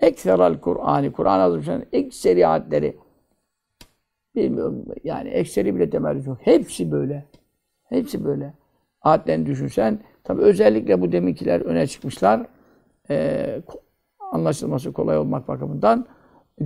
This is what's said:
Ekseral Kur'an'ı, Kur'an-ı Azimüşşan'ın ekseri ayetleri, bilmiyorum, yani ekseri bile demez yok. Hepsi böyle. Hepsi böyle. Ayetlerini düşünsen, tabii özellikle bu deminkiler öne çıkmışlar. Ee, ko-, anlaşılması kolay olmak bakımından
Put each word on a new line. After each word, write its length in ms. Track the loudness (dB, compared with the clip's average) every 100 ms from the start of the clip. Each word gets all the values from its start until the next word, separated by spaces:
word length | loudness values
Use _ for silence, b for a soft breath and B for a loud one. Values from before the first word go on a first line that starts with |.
Ekseral 580 | 2 2 2 4 4 2
Kur'an'ı, 520 | -2 -2 0 0 0
Kur'an-ı 300 | 0 2 4
Azimüşşan'ın 440 | 4 2 -4 -6 -4
ekseri 540 | -4 -4 -2 2 4 4
ayetleri, 500 | 2 0 -2 -2 -6 _ _ _ _ _ _ _ _ -20 _ _ _ _
bilmiyorum, 500 | -4 -2 -2 -4 -8 -12 -12
yani 240 | -8 -8 -4
ekseri 460 | -4 -2 -2 -2
bile 180 | 0 0
demez 340 | 0 -2 -4 -6
yok. 120 | -4
Hepsi 520 | 2 4 2 -6 -4
böyle. 320 | -2 -4 -8 -14 _ _ _ _ _
Hepsi 400 | _ -4 -4 -6
böyle. 300 | -4 -4 -8 -14 _ _ _ _
Ayetlerini 440 | 4 4 2 -2 -2
düşünsen, 520 | -4 -2 0 0 -2 b b
tabii 180 | -6 4
özellikle 580 | 4 6 4 4 2 2
bu 120 | 2
deminkiler 480 | 0 0 -2 0 0
öne 260 | 0 0 -2
çıkmışlar. 600 | -4 -12 0 2 2 -2 b b b b b -4
Ee, 500 | -2 0 -2 -4 -8 -12
ko-, 140 | -20 _ _ _ _ -8
anlaşılması 600 | -2 -2 -2 -4 -6 -6
kolay 260 | -4 -2 0
olmak 300 | -2 -6 -6
bakımından 580 | -8 -8 0 0 0 -2 b b b b -8